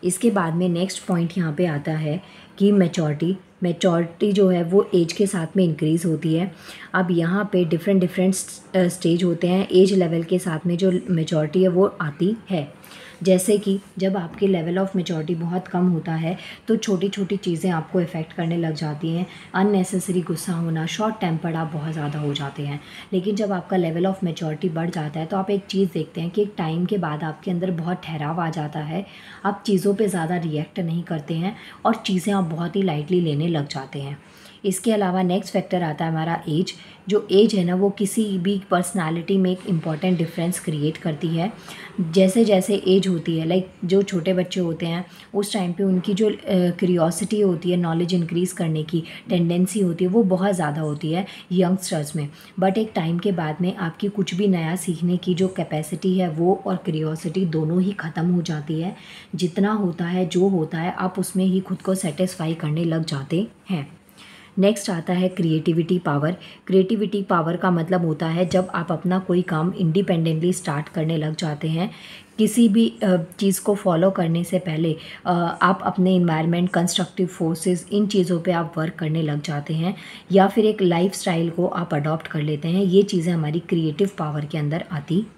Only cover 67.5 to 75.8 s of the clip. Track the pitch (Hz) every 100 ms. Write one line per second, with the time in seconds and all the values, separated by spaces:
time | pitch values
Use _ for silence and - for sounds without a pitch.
67.5 | 175 190 175 165 185 170 151 160 165 180
68.5 | 185 185 - 160 160 175 185 185 180 175
69.5 | 160 170 - 175 165 202 170 165 160 175
70.5 | 180 - 147 156 - 160 165 156 156 165
71.5 | 147 160 160 196 - - - - - 214
72.5 | 214 233 202 226 - 202 180 165 - 196
73.5 | 190 - 196 190 165 190 190 165 165 175
74.5 | 185 180 156 165 156 - - - 175 170
75.5 | - 175 185